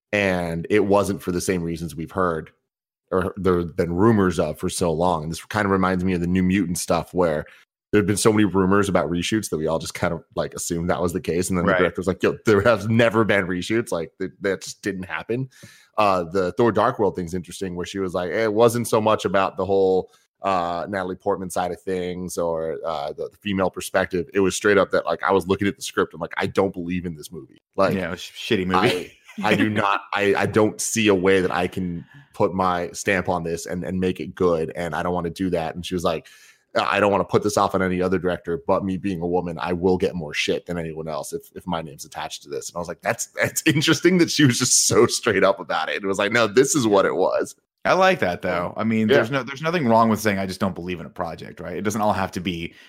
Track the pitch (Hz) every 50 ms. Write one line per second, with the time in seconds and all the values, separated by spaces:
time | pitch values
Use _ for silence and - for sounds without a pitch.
0 | _ _ - 104 101 98 92 90 87 85 82 82 82 - 101 107 98 101 95 101
1 | 98 92 101 - - 95 87 87 - - 95 90 82 85 85 78 85 82 71 78
2 | 80 73 - 101 92 87 82 78 76 - _ _ _ _ _ _ _ _ _ _
3 | _ _ - 92 90 92 - - 87 95 90 87 87 85 - - 90 82 85 87
4 | 101 117 117 104 98 92 82 90 85 76 76 - - 90 - - 92 85 80 78
5 | 85 92 87 80 76 80 82 - - - - 107 104 98 98 95 95 92 95 92
6 | 90 95 92 85 87 87 90 95 92 92 92 101 90 82 90 - - - 90 82
7 | 78 - - 90 90 85 76 76 80 - - - _ _ _ _ _ _ - 104
8 | 101 87 104 92 - 117 107 107 107 98 82 95 92 92 98 101 101 95 90 92
9 | 78 73 87 87 87 - 110 110 98 - - 78 78 78 80 80 87 - - -
10 | - 87 85 78 - _ _ 87 78 71 - - - - 87 85 85 87 85 -
11 | 87 90 80 92 - - 80 85 92 - 95 90 85 98 95 90 90 85 - -
12 | 90 92 90 - - 101 - - - - 107 98 98 120 117 101 98 113 113 117
13 | 120 117 - 110 113 98 107 101 95 85 92 90 90 - 110 117 113 - 92 85
14 | 82 80 - - 95 90 - _ 87 98 95 - - - - - - 107 95 92
15 | 92 - 80 78 80 - 113 127 135 131 _ - - - - - _ _ _ -
16 | 107 101 95 92 87 80 82 98 92 90 87 - 120 117 101 107 104 123 127 -
17 | 107 92 - - 90 82 85 92 85 - 87 - 98 92 87 87 87 - - 98
18 | 95 90 82 92 90 90 78 107 113 110 104 107 120 120 113 120 117 - - 113
19 | 107 107 107 104 - 104 92 98 95 87 - - 95 92 98 98 95 95 95 92
20 | 90 - _ _ _ _ _ _ - 98 95 90 85 87 87 85 78 80 101 98
21 | 92 92 92 - _ 104 98 85 95 90 - 95 90 87 87 - _ 98 95 92
22 | 90 90 90 90 92 87 - - 87 85 82 80 82 80 73 69 - 82 80 73
23 | 71 76 78 78 80 - - _ - 104 98 95 92 90 - 92 - - - 98
24 | 92 - - 90 85 - - 101 98 92 90 - - 104 104 101 92 - - 85
25 | - - 85 - - 80 98 95 82 87 98 - 101 101 - - - - - -
26 | 92 - - 80 85 82 - - 92 98 - - 95 98 90 92 85 87 92 90
27 | 85 90 80 76 73 - 90 78 67 65 - _ _ _ _ - 98 90 87 95
28 | 90 82 90 - - - - - - - 120 98 92 - 185 92 196 - - -
29 | - - - _ _ - - - 196 214 214 - - 110 104 107 107 101 98 -
30 | - - - 101 101 101 98 - 101 98 95 107 107 107 - - - - - 117
31 | 110 104 98 92 87 95 95 95 92 90 - 85 92 90 - 98 92 90 85 85
32 | - - - - - _ _ - 107 90 82 92 92 92 90 87 87 82 - -
33 | - - 101 92 90 - 92 87 82 82 85 82 - - 85 90 - 76 92 92
34 | 92 92 90 - 76 - - - 92 90 85 78 80 - - - 87 85 78 80
35 | 87 90 90 87 85 85 80 - 95 92 87 85 80 78 - 87 85 - 92 90
36 | 82 92 82 78 - - - - - - _ _ _ _ - 113 107 - 80 101
37 | 101 101 101 95 90 - - 110 - 104 - 110 101 92 - 95 92 92 92 90
38 | 90 92 95 92 80 90 87 - - 87 85 82 - - 95 87 92 95 95 90
39 | - 101 92 82 85 87 87 90 85 87 82 80 64 85 90 85 85 95 92 90
40 | 98 - - 90 80 73 76 - - - 87 - - - 87 87 82 82 78 78
41 | 80 80 76 71 69 - 82 82 - - _ 95 - 92 87 82 80 76 71 73
42 | - 76 - 80 80 78 - - - 73 71 67 - - - 85 87 82 85 -
43 | - 101 117 - - - _ - 107 110 - - - 160 135 160 139 165 160 -
44 | - 175 185 180 165 - - - 151 127 120 - 123 120 - - - - - 101
45 | 120 - - - - 123 101 95 95 95 98 - 87 - 90 82 80 76 73 78
46 | 98 98 98 95 101 101 117 123 117 107 98 120 147 - - 156 117 110 101 98
47 | 92 80 65 82 92 71 58 69 92 - - - _ _ _ _ - 131 147 180
48 | 190 190 185 151 - 90 87 82 - 92 90 87 87 - - - 107 113 113 110
49 | 110 110 131 143 120 113 139 135 123 123 139 135 156 160 170 180 143 117 113 113
50 | 117 113 107 98 104 110 98 95 98 95 90 - 104 98 85 - 85 90 90 80
51 | 82 69 - - 90 82 80 82 - - - - 82 85 90 - 98 107 101 110
52 | 107 107 98 98 95 87 - 95 85 98 87 85 82 80 - - -